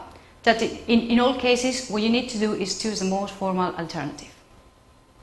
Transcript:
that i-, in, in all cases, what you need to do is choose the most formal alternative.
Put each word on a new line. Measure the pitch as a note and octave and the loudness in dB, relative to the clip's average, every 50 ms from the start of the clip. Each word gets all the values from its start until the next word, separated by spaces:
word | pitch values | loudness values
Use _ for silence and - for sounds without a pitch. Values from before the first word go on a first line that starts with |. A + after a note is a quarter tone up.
| - - - - - - - - | -14 -16 -20 -20 -20 -20 -20 0
that | - - A3 A3 | 2 2 4 4
i-, | A3+ - - - - - | 0 -4 -4 -6 0 2
in, | A#3 A#3 - - | 4 4 4 4
in | A#3+ A#3+ | 4 4
all | B3 C4 C4+ - | 4 4 2 2
cases, | B3 B3 B3 A#3+ - B3+ B3 - - - | 2 2 2 2 2 0 -2 -2 -6 -4
what | F#3+ G#3+ | -2 0
you | G#3+ A3+ | 2 2
need | A#3 B3 B3 - | 2 2 0 -2
to | - G#3 | -2 -2
do | G#3+ G#3+ | 0 0
is | G#3 - G3 F#3+ - - | 0 -2 -2 -4 -4 -4
choose | - A3 G#3 F#3+ | -4 -4 -2 -2
the | F#3+ F#3 | -2 0
most | F#3+ G3 G3+ G3 | 0 -2 -2 -6
formal | - - G3 F#3+ F#3 F#3 F3+ F3 E3+ | -6 -4 -4 -2 0 0 0 -2 -2
alternative. | - E3 D#3+ - E3 C#3 D3 - - - - - - - _ - - - - _ _ _ _ _ _ _ _ _ _ | -6 -8 -6 -6 -6 -6 -6 -8 -10 -16 -18 -20 -20 -20 _ -20 -20 -20 -20 _ _ _ _ _ _ _ _ _ _